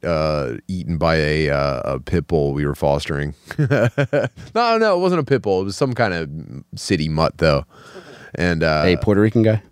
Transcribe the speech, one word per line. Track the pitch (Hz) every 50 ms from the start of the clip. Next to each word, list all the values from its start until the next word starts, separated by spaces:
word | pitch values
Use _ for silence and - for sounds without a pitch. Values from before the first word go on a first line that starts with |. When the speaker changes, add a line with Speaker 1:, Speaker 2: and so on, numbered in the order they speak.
| -
Speaker 1:
uh, | 85 82 78 78 78 76 73 67 60 58 - -
eaten | - 92 90 - 82 85
by | 73 82 82 80
a, | 78 73 76 76 80 78 71
uh, | 71 69 71 71 65 62 - - 67
a | 65
pit | 65 - 92 85 73
bull | - 85 78 71 71 69
we | 73 73
were | 71 69
fostering. | - 78 71 69 71 - - 76 71 73 73 80 - _
<laughs> | - -
No, | - 147 - 143 113 117 120 - 147 135 - - 139 120 - - - - - - 226 240 233 226
no, | 226 226 214 185
it | 175
wasn't | 185 180 180 165
a | 131
pit | - 139 113 -
bull. | 104 95 92
It | 95
was | 101 95
some | - 143 131 120
kind | 127 117 101 87
of | 82 80 71 73 80 - - 65 67 - _ -
city | - - - 98 78 78
mutt, | 78 78 78 80 - -
though. | - 85 78 71 69 - - - - - - - - - - - - - - -
And, | - 87 90 85 80 82
uh, | 80 78 76 78
Speaker 2:
A | 92 87
Puerto | - - 107 101 101
Rican | 107 107 - 117 110
guy? | 110 110 107 - _